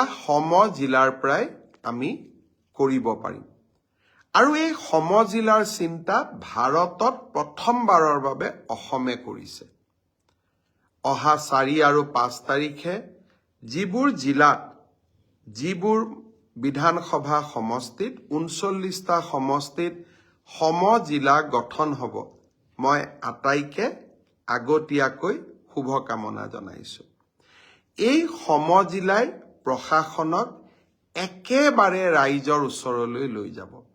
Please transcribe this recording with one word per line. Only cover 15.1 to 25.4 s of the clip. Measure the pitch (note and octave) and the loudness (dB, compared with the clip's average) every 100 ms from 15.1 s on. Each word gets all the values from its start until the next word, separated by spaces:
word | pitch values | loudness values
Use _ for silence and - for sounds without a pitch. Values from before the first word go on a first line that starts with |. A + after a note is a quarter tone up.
| _ _ _ - | _ _ _ -20
যিবোৰ | G#2 E3+ F#3 G3 A3 A3 - - _ _ - | -10 -6 -2 0 0 -2 -10 -20 _ _ -6
বিধানসভা | C3+ C#3 E3 E3+ E3+ D3+ C#3+ D3+ D3 | -4 0 2 0 -2 -4 0 -2 -2
সমষ্টিত, | - A2+ A#2+ B2+ - G#3 B3+ - | -6 -4 -4 -6 -8 -8 -8 -6
ঊনচল্লিশটা | D3 E3 - G3 G3 F#3+ F3+ - E3+ E3+ | -6 -6 -6 -4 -4 -6 -6 -2 -2 -2
সমষ্টিত | C#3+ C3 C#3+ C#3+ - F3 E3+ - _ _ _ _ - | -4 -2 -2 -4 -6 -6 -8 -20 _ _ _ _ -2
সমজিলা | D#3+ E3 F#3+ A#3 D#3+ D3 C3+ D3 | 0 2 4 2 2 -2 4 4
গঠন | D3+ B2+ A#2 - D#3 | 4 -2 -2 -2 -2
হ'ব, | C3+ A#2+ G#2+ - _ _ _ _ - | -2 -6 -8 -12 _ _ _ _ -2
মই | C3 C#3+ - - | 2 2 0 -10
আটাইকে | A#2 A#2 C#3 C#3+ D3 - A#3 - - _ _ _ - | -10 -4 -2 0 -2 -4 -4 -6 -18 _ _ _ -4
আগতীয়াকৈ | A#2+ A#2 D#3 D3+ D3 C3+ B2+ E3 E3 | -4 0 0 0 0 0 -2 -4 -4